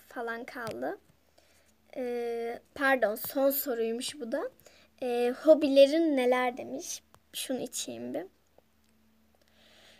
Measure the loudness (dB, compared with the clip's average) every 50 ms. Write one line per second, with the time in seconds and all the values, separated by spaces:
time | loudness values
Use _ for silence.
0 | -20 -16 -12 -10 -8 -8 -8 -10 -12 -12 -12 -12 -10 -10 -10 -8 -8 -8 -10 -10
1 | _ _ _ _ _ _ _ _ _ _ _ _ _ _ _ _ _ _ -12 -10
2 | -8 -6 -6 -6 -6 -6 -6 -6 -6 -8 -8 -10 -14 _ _ -2 2 2 4 4
3 | 2 0 0 -4 -8 -6 -2 2 2 2 2 0 -4 -4 -4 -2 -2 -2 -4 -4
4 | -6 -10 -10 -10 -8 -6 -6 -6 -6 -8 -10 _ _ -20 -20 -20 -20 _ _ _
5 | -6 -4 -2 0 0 0 -2 2 6 8 8 8 8 6 8 8 8 8 8 4
6 | 2 2 2 2 2 2 2 2 0 -2 -2 -6 -10 -10 -12 -12 -10 -12 -14 -14
7 | -16 _ -20 _ _ _ -12 -12 -8 -6 -6 -6 -6 -8 -8 -10 -10 -10 -10 -10
8 | -10 -8 -8 -8 -10 -10 -16 _ _ _ _ _ _ _ _ _ _ _ _ _
9 | _ _ _ _ _ _ _ _ _ _ _ _ _ _ -20 -20 -20 -20 -20 _